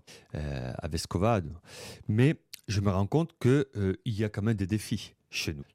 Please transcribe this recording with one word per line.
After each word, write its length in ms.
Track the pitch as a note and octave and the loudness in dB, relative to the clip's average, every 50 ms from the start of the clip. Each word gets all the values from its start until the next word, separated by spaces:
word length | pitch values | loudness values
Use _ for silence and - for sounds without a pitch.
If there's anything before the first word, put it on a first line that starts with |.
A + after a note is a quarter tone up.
| - - - - - _ - | -6 -12 -20 -20 -16 _ -8
euh, 380 | - D2+ D2 C#2+ C2+ B1 B1 A#1+ | -6 -6 -4 -4 -6 -6 -6 -8
à 120 | - - D#2 | -8 -6 -6
Vescovado. 600 | D2+ E2+ - - - F2+ F#2 A2 A#2+ G2+ E2+ D2 D#2+ E2 - - - - - - - - - - | -4 -4 -4 -4 -2 0 2 2 2 2 0 -2 -8 -12 -16 -18 -18 -16 -16 -16 -16 -10 -4 0
Mais 280 | G#2+ G#2+ B2 D3 E3 - _ _ - - _ - | 2 4 4 4 4 2 _ _ -20 -14 _ -4
je 120 | G2 G2+ | -2 0
me 100 | G2+ G2+ | 2 2
rends 160 | F#2+ F#2 G2+ | 2 2 2
compte 280 | G2+ - D3 E3+ E3 - _ | 2 2 2 2 0 -2 _
que, 280 | - B2 C3 D3 D3 - - | 2 4 4 4 2 0 -2
euh, 180 | G#2 G2+ F#2+ F#2+ - - | -2 0 0 0 -2 -4
il 100 | C3 G#2+ | -4 -2
y 100 | G2 A2 | -2 -2
a 40 | G#2+ | -2
quand 140 | - - G2 | -2 0 0
même 140 | A2+ A#2 | 0 0
des 100 | G2 G2 | 0 0
défis 480 | F2 G#2 G#2+ - - - G#2+ - - - _ _ _ | 0 0 -2 -2 -2 -6 -6 -6 -10 -18 _ _ _
chez 240 | - - - - D#2+ | -8 -6 -4 -4 -6
nous. 100 | C#2 C#2 - _ | -6 -10 -14 _